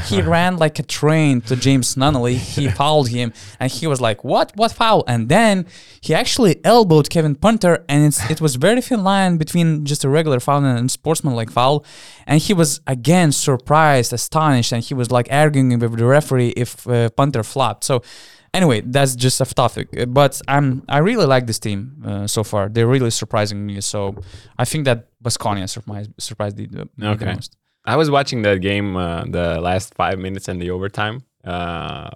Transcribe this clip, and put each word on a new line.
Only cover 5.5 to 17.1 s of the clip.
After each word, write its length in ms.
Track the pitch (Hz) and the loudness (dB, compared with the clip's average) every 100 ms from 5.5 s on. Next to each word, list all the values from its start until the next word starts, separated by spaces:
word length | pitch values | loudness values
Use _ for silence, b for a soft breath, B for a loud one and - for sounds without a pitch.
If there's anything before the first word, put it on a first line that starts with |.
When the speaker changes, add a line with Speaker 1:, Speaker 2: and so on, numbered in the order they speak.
| 196 170 B B B | 2 -4 B B B
Speaker 1:
he 140 | - | -2
actually 460 | 160 247 - 214 147 | -2 0 2 2 4
elbowed 440 | 170 240 208 156 139 | 4 4 6 4 4
Kevin 240 | 170 156 139 | 0 0 2
Punter, 480 | 196 226 180 165 - | 2 2 2 0 2
and 160 | 143 | 2
it's, 240 | 151 143 - | 4 2 -2
it 100 | 156 | -2
was 160 | 156 123 | -2 0
very 240 | 165 247 | 2 2
thin 240 | - 240 | 0 0
line 320 | 190 196 190 170 | 2 2 2 0
between 460 | 151 175 165 156 | 0 0 2 0
just 200 | 143 147 | -2 -2
a 40 | 139 | 0
regular 320 | 147 156 127 | 2 2 0
foul 240 | - 143 | 0 2
and 220 | 139 120 123 | 2 0 -2
a 60 | |
sportsmanlike 580 | - 147 160 147 117 113 | -4 -2 -2 -2 -2 -2
foul. 340 | - 131 147 B B B B - | 0 2 2 B B B B 0
And 140 | 151 | 0
he 120 | - | 2
was 280 | 190 165 - - | 2 2 0 -6
again 460 | 131 117 180 160 | -4 2 4 4
surprised, 800 | 135 - 127 - 151 156 139 117 | 2 0 -2 2 4 4 4 2
astonished, 600 | 120 - 156 156 127 117 | -4 -2 0 2 2 2
and 100 | 117 | -2
he 120 | - | -4
was, 160 | 135 120 | -4 0
like, 180 | 123 120 | 0 2
arguing 480 | 139 156 147 131 120 | 2 2 4 2 2
with 180 | 117 113 | 0 2
the 80 | |
referee 480 | 120 139 151 131 120 - | 4 4 4 0 0 0
if, 300 | 120 - - | -6 -6 -4
uh, 200 | 120 117 | 0 0